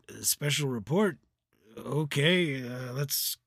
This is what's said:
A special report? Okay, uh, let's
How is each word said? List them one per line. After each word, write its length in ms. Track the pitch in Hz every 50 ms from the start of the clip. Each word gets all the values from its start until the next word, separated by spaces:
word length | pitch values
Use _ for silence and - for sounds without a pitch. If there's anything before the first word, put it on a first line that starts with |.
| _ -
A 160 | 113 - -
special 440 | - - - 143 147 139 135 147 135
report? 500 | 127 113 98 - 147 196 214 190 156 - _ _ _ _ _ _ _ _ _ 110 117
Okay, 880 | 117 - 120 131 147 156 143 - 139 139 165 185 185 175 151 135 131 127
uh, 260 | 120 123 127 127 123 123
let's 420 | 135 143 139 - - - - - - _